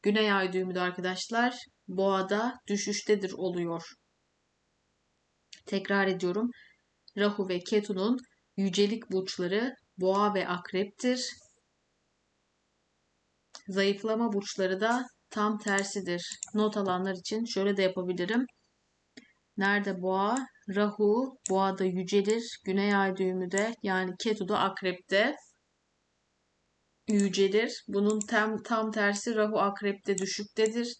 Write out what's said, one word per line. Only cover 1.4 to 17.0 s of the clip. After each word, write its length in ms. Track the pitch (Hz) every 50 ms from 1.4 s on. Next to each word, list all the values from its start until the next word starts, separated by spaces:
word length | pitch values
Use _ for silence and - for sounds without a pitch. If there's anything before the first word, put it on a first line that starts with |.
| 240 247 254 - - - _ _ _ -
Boğa'da 640 | 185 185 190 196 196 190 190 190 202 208 226 247 254 - _
düşüştedir 680 | - 202 202 - - 208 - - - 214 202 190 185
oluyor. 600 | - - 180 185 180 175 175 170 165 165 170 - - _ _ _ _ _ _ _ _ _ _ _ _ _ _ _ _ _ _ _ _ _ _ _ _ _ _ _ _ _ _ _ - - _
Tekrar 400 | - - 196 196 - 202 196 196
ediyorum. 440 | 190 185 180 180 175 180 208 226 247 240 - - - _ _ _ _ _ _ _ - _
Rahu 320 | 202 202 208 202 208 196 185
ve 120 | 180 175
Ketu'nun 580 | 180 - 220 208 208 - 208 185 190 220 247 254 - _ _ _ _ _ _
yücelik 540 | - 196 196 170 190 202 202 220 233 - -
burçları 640 | 185 190 185 190 - - 175 175 190 208 240 269 254 _ _ _ _ -
Boğa 360 | 180 185 190 196 208 208 196
ve 140 | 190 170 -
Akrep'tir. 840 | 180 175 - - - 185 196 196 - - - 247 254 247 - - - - - _ _ _ _ _ _ _ _ _ _ _ _ _ _ _ _ _ _ _ _ _ _ _ _ _ _ _ _ _ _ _ _ _ _ _ _ _ _ _ _ _ _ - _ -
Zayıflama 640 | 190 196 196 196 202 202 - 220 220 220 233 226
burçları 480 | 208 202 196 - - - 190 185 190 190
da 260 | 208 226 240 254 254 - _ _ _ _
tam 280 | - 214 208 214 220 208
tersidir. 840 | - 208 196 196 196 196 - 208 185 180 175 175 175 - - - - - -
Not 220 | 214 214 214 208
alanlar 380 | 214 196 196 180 180